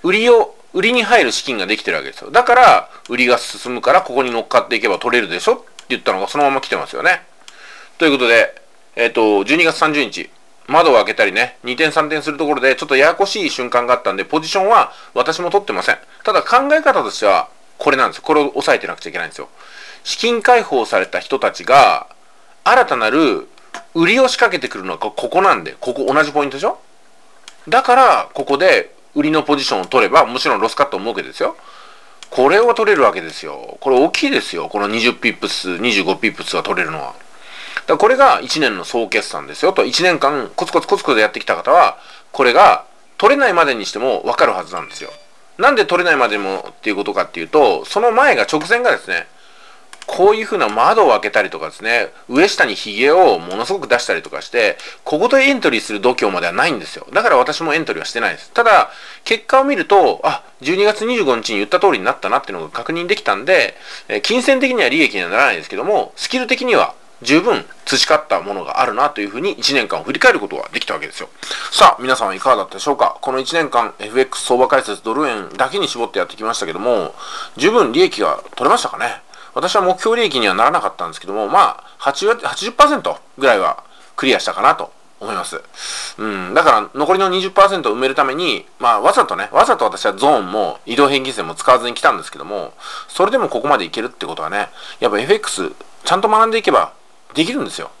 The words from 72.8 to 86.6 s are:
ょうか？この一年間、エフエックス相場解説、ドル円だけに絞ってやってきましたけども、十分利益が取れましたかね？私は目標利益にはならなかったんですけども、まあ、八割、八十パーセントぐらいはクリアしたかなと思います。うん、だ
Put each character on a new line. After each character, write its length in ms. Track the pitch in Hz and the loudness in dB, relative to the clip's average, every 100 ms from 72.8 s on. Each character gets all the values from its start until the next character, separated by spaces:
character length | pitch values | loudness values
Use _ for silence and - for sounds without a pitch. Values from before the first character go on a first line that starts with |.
| 147 | -4
ょ 40 | |
う 60 | 139 | 0
か？ 200 | 117 - | 0 0
こ 100 | - | -6
の 80 | 131 | -4
一 140 | 131 | -2
年 180 | 165 147 | -2 0
間、 240 | 123 110 - | -2 -2 -6
エ 120 | 104 | -6
フ 100 | 120 | -2
エ 40 | |
ッ 60 | 104 | -2
ク 80 | - | -2
ス 40 | - | -2
相 140 | 123 | 2
場 80 | 127 | 4
解 160 | 135 | 2
説、 200 | 123 98 | 0 -8
ド 120 | 110 117 | -6 -4
ル 120 | 151 | -4
円 220 | 113 92 - | -4 -10 -4
だ 120 | 131 | -4
け 100 | 196 | -2
に 80 | 160 | -6
絞 160 | 120 | -4
っ 80 | 117 | -4
て 80 | 98 | -4
や 60 | 87 | -6
っ 20 | |
て 80 | - | -6
き 80 | |
ま 100 | 110 | -8
し 60 | 113 | -6
た 80 | 85 | -6
け 60 | |
ど 60 | 82 | -4
も、 360 | 113 113 82 - - - - - | -2 -2 -2 -10 -14 -14 -14 -2
十 140 | 151 | 2
分 200 | 233 147 | 2 2
利 100 | 131 | 2
益 200 | 185 - | 0 2
が 220 | 90 71 - - | -2 -2 -8 -2
取 100 | 127 | 0
れ 40 | |
ま 80 | 233 | 2
し 60 | |
た 60 | - | 0
か 100 | - | -6
ね？ 240 | 117 - - - - | -6 -8 -18 -20 -10
私 200 | - 170 214 | -6 -2 0
は 40 | |
目 160 | 185 180 | 0 0
標 200 | 220 233 | 0 0
利 60 | 220 | 0
益 140 | 131 | 0
に 80 | 107 | -2
は 40 | |
な 120 | 95 123 | 2 2
ら 60 | |
な 100 | 165 | 2
か 80 | 98 | -4
っ 80 | - | -6
た 80 | 85 | -10
ん 60 | |
で 20 | |
す 80 | 80 | -10
け 60 | 87 | -10
ど 60 | |
も、 140 | 101 104 | -6 0
ま 300 | 170 151 - | 2 2 0
あ、 40 | - - | -16 -6
八 300 | - - 202 | -6 -2 -2
割、 140 | 233 | -2
八 220 | - - 208 | -4 -8 -10
十 80 | |
パ 140 | 240 294 | 0 2
ー 20 | |
セ 60 | 294 | 2
ン 40 | |
ト 160 | 90 76 - - | -4 -8 -14 -2
ぐ 100 | 135 | 2
ら 60 | |
い 60 | 107 | 2
は 220 | 85 - - - - - | 0 -4 -12 -20 -18 -6
ク 80 | 131 | 0
リ 100 | 104 | 0
ア 40 | |
し 20 | |
た 100 | - | -2
か 80 | 87 | 0
な 140 | 123 156 | 2 0
と 160 | - _ _ _ | -6 _ _ _
思 100 | 101 | -10
い 40 | 98 | -8
ま 100 | 87 | -8
す。 160 | 85 - - - - - - | -12 -14 -18 -14 -12 -12 -8
う 100 | 107 | -6
ん、 260 | 98 90 | -6 -2
だ 100 | 123 | 2